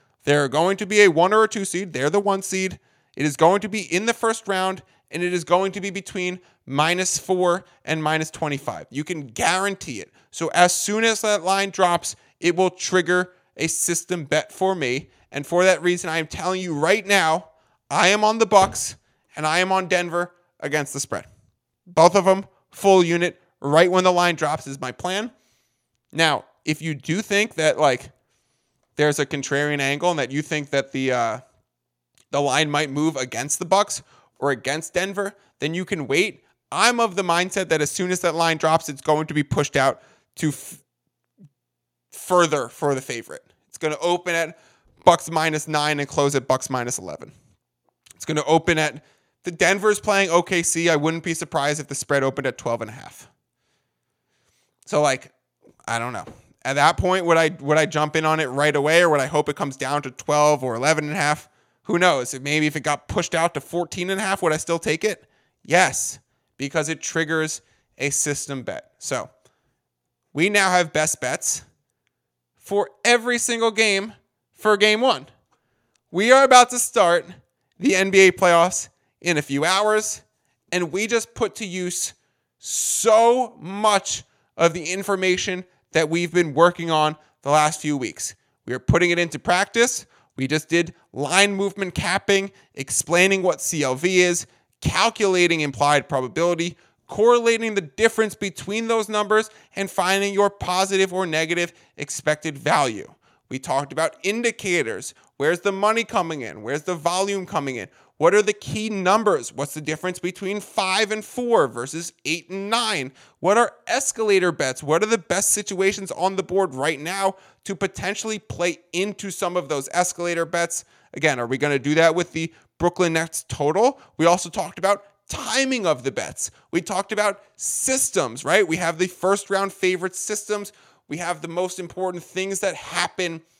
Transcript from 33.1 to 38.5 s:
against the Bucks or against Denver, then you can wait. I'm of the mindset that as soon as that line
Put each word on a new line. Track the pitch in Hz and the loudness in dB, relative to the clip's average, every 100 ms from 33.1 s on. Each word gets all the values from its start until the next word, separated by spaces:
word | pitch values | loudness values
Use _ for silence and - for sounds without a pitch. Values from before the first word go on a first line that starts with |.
| 139 | -2
against | 127 113 135 - | -8 -6 -6 -6
the | |
Bucks | 175 185 202 - - _ _ _ | 0 0 0 -6 -12 _ _ _
or | 139 | -4
against | 131 127 151 160 | -4 -4 -6 -4
Denver, | 175 190 196 196 - _ _ | -4 -4 -6 -8 -8 _ _
then | 151 | -6
you | 165 | -6
can | 185 180 135 | -6 -6 -2
wait. | 139 208 - _ _ _ | 0 0 -4 _ _ _
I'm | 147 220 240 | 0 0 2
of | 233 185 | -2 -2
the | |
mindset | 185 170 185 196 185 | 0 0 0 -4 0
that | 160 | 0
as | 147 | 0
soon | - 180 | -2 -4
as | 180 | 0
that | 175 | -2
line | 160 165 | 0 0